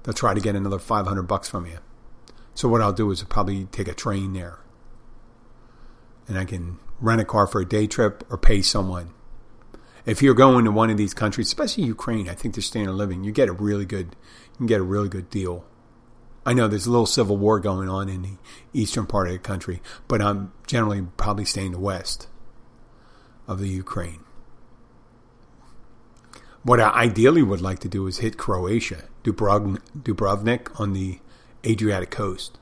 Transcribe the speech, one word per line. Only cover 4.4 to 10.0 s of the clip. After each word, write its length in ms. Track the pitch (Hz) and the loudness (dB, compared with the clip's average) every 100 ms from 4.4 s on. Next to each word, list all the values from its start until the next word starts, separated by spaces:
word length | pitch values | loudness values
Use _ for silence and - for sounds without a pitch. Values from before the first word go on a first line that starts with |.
| 87 85 - - - - - - - - - - - - - - - - - | -10 -16 -20 -20 -20 -20 -20 -20 -20 -20 -20 -20 -20 -20 -20 -20 -20 -20 -8
And 100 | 95 | -6
I 80 | 92 | -4
can 320 | 92 87 90 - - | -8 -8 -10 -10 -4
rent 220 | 113 113 | 0 2
a 40 | - | 2
car 220 | 110 98 | 2 2
for 120 | 107 | 0
a 60 | 92 | 0
day 220 | 107 107 | 0 0
trip 360 | - 107 - - | 2 0 0 -10
or 80 | - | 6
pay 240 | - 101 | 8 8
someone. 480 | 98 104 95 87 85 - - - - - - - - - | 4 0 -2 -6 -10 -18 -18 -18 -18 -20 -20 -20 -20 -12